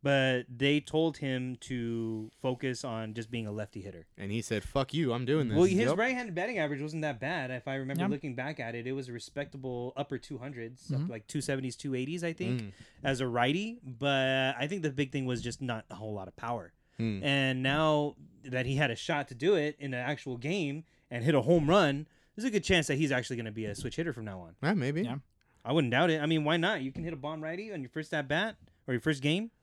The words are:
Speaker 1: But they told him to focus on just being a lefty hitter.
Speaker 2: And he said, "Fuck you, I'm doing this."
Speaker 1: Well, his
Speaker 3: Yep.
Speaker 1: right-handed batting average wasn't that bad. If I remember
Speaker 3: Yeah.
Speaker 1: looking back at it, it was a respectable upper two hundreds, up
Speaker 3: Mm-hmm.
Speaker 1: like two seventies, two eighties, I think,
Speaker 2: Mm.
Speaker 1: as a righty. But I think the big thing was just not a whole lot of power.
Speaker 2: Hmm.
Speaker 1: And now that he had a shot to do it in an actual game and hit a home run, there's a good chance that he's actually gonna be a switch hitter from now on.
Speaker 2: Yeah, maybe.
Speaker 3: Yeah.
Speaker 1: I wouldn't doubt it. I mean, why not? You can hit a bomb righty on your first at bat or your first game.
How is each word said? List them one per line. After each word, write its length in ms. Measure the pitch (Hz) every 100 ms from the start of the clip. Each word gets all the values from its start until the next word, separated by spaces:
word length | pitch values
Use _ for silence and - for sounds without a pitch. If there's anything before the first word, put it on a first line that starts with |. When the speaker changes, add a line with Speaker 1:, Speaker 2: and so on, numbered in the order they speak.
Speaker 1:
But 420 | 143 139 131 127 123 120
they 240 | 139 147
told 380 | - 156 165 143
him 380 | 139 127 127 127
to 680 | - 127 117 117 113 110 110 _
focus 420 | 135 127 135 120
on 300 | 131 113 110
just 180 | 110 110
being 160 | 117 107
a 40 |
lefty 300 | 107 104 104
hitter. 240 | 95 85 - -
Speaker 2:
And 140 | 98
he 100 | 110
said, 220 | - 107
"Fuck 300 | - 139 131
you, 200 | 151 147
I'm 120 | 117 127
doing 220 | 156 127
this." 80 | 143
Speaker 1:
Well, 100 | 185
his 220 | 185 170
Speaker 3:
Yep. 100 | 170
Speaker 1:
right-handed 380 | 240 247 233 175
batting 240 | 202 220
average 220 | 151 143
wasn't 200 | 151 160
that 160 | 151 120
bad. 300 | 131 175 131
If 180 | 127 139
I 80 | 135
remember 280 | 131 139
Speaker 3:
Yeah. 40 | 185
Speaker 1:
looking 260 | 143 147 123
back 240 | 131 151
at 160 | 117 117
it, 100 | 120
it 60 |
was 180 | 135 127
a 40 |
respectable 800 | 117 - - 143 139 131 123 123 -
upper 220 | 143 127
two 180 | - 135
hundreds, 520 | 127 127 117 123 -
up 80 | 135
Speaker 3:
Mm-hmm. 120 | 170
Speaker 1:
like 160 | 113 -
two 140 | 151
seventies, 340 | 135 135 131 117
two 200 | 143 131
eighties, 280 | 131 170
I 100 | 170
think, 280 | 165 185 123
Speaker 2:
Mm. 100 | 104 - - -
Speaker 1:
as 180 | - 131
a 60 | 131
righty. 520 | 120 123 165 220 240
But 720 | 135 117 143 139 135 135 131 120
I 80 | 147
think 140 | 196
the 80 | 156
big 200 | 135 139
thing 140 | 143 127
was 160 | 123
just 200 | 117 110
not 240 | 131 113 -
a 60 | 104
whole 180 | 110
lot 140 | 104 92
of 80 | -
power. 380 | 117 120 85 _ _ -
Speaker 2:
Hmm. 260 | 113 101
Speaker 1:
And 400 | 143 139 135 127
now 520 | 131 147 160 151 147 - - -
that 220 | 135 127 127
he 100 | 135
had 160 | 143
a 40 | 113
shot 320 | - 151 139
to 60 | 120
do 200 | 160 196
it 200 | 151 147
in 140 | 139
an 60 | 127
actual 360 | 123 147 139 120
game 460 | 135 196 147 147 160 _ _
and 120 | 120
hit 100 | 117 143
a 60 |
home 280 | 117 175 147
run, 380 | 196 156 139 156 _ _ -
there's 100 | 247
a 40 |
good 120 | 208
chance 240 | 156 185 151
that 100 | 139
he's 140 | 151
actually 260 | 127 117 120
gonna 140 | 113
be 140 | 107 107
a 80 | 101
switch 200 | - -
hitter 160 | 170
from 120 | 120 107
now 140 | 95
on. 160 | 85 85
Speaker 2:
Yeah, 100 | 143
maybe. 300 | 202 131 151
Speaker 3:
Yeah. 140 | 202 135 - _ _ _ 113
Speaker 1:
I 80 |
wouldn't 180 | 151 131
doubt 180 | 123 170
it. 100 | 156
I 40 | 147
mean, 160 | 165
why 140 | 147 170
not? 240 | 170 202
You 100 | 135
can 120 | 131
hit 100 | 165
a 20 | 156
bomb 240 | 143 156
righty 280 | 156 180 220
on 100 | 190
your 80 | 131
first 240 | 160 156 156
at 120 | 139
bat 280 | 151 214 208 - _ -
or 60 | 123
your 60 |
first 200 | 160 143
game. 260 | 143 170 226 _